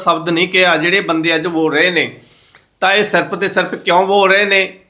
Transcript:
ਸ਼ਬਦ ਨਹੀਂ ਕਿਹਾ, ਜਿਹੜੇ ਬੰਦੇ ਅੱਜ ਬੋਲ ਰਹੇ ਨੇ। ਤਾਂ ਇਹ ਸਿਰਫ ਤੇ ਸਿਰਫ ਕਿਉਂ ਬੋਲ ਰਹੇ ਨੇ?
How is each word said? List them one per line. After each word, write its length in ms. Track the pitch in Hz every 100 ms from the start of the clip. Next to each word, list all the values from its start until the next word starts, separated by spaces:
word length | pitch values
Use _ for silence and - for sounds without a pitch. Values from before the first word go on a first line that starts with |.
ਸ਼ਬਦ 260 | 185 165 160
ਨਹੀਂ 180 | 170 180
ਕਿਹਾ, 280 | 185 180 160
ਜਿਹੜੇ 240 | 170 196
ਬੰਦੇ 340 | 190 165 160 160
ਅੱਜ 120 | 175
ਬੋਲ 260 | 160 156
ਰਹੇ 180 | 143 180
ਨੇ। 280 | 170 123 - - _ _ _ _ -
ਤਾਂ 120 | 185
ਇਹ 100 | 202
ਸਿਰਫ 320 | 208 175 156 190
ਤੇ 140 | 190
ਸਿਰਫ 260 | 190 175 180
ਕਿਉਂ 300 | - 175 190
ਬੋਲ 240 | 202 190
ਰਹੇ 140 | 196 202
ਨੇ? 340 | 196 185 -